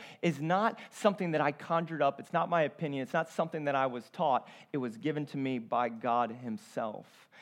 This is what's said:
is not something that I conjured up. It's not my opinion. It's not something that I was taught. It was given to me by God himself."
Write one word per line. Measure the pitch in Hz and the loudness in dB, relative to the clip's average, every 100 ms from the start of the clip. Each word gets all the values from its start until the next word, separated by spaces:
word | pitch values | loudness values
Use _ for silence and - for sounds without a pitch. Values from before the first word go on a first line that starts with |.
| - - | -8 -2
is | 170 135 | -2 0
not | 156 190 220 220 - | 0 2 2 -2 -10
something | - 214 208 180 | 0 2 2 2
that | 156 | 2
I | 147 | 2
conjured | 147 - 165 160 160 | 0 0 0 0 2
up. | 139 139 | 2 2
It's | - | -2
not | 170 170 | 0 2
my | 170 | 2
opinion. | 143 - 156 139 | 2 0 -4 -2
It's | 127 | -2
not | 165 160 | -2 0
something | - 160 160 143 | -2 -2 -2 0
that | 139 | 2
I | 135 | 2
was | 120 - | -2 -8
taught. | - 156 123 - - - | -2 2 2 0 -14 -6
It | 147 | -2
was | 123 113 | -2 -2
given | 147 151 143 | -2 -2 -2
to | 143 | -2
me | 135 127 | -2 -2
by | 113 120 120 | 0 0 0
God | 113 123 120 117 117 | 0 0 2 2 -2
himself." | 123 107 - - 113 104 - - - - | -6 -8 -6 -6 -4 -6 -14 -20 -20 -20